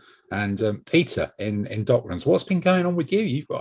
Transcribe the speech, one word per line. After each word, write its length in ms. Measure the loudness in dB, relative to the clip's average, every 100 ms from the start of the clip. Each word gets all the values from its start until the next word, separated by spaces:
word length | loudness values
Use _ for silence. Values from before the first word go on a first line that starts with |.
| -20 _ -8
and, 300 | -4 -2 0
um, 180 | -2 -2 0
Peter 460 | 0 2 -2 -4 -4
in, 280 | -4 -4 -4
in 180 | -4 2
Docklands. 400 | 2 0 -6 2
What's 180 | 2
been 160 | 2 0
going 260 | 4 2 2
on 100 | 0
with 160 | 0
you? 100 | 0
You've, 240 | 0 -2 -4 -8